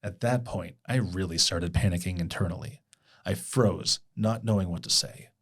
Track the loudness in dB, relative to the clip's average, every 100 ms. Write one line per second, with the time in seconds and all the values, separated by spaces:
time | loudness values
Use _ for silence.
0 | -10 -4 0 0 0 -6 -6 -12 -2 0
1 | 0 -2 -2 2 2 2 2 4 4 2
2 | -2 -2 -2 0 -2 -2 -8 -14 _ _
3 | _ _ -4 -4 -2 4 4 4 -2 -2
4 | _ -2 0 0 0 0 2 -4 0 0
5 | 0 -8 -20 _